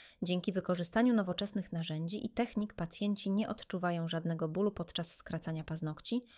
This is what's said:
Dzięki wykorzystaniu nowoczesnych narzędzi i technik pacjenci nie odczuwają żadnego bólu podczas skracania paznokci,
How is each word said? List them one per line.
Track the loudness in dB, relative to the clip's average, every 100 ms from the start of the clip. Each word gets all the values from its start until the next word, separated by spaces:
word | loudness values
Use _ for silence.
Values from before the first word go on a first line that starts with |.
| -20 -6
Dzięki | 0 2 2
wykorzystaniu | 0 2 2 2 6 6
nowoczesnych | 6 4 0 0 -2 -2
narzędzi | -4 -2 -2 -2 -2 -4
i |
technik | 0 0 0 -2
pacjenci | -4 -6 -2 0 0 2
nie | 2 0
odczuwają | -2 -4 -2 0 0 0
żadnego | 0 0 0 0
bólu | 2 0
podczas | 0 -6 -2 -4
skracania | -6 -6 -4 -2 -4
paznokci, | -4 -4 -4 -4 -2 -2 -2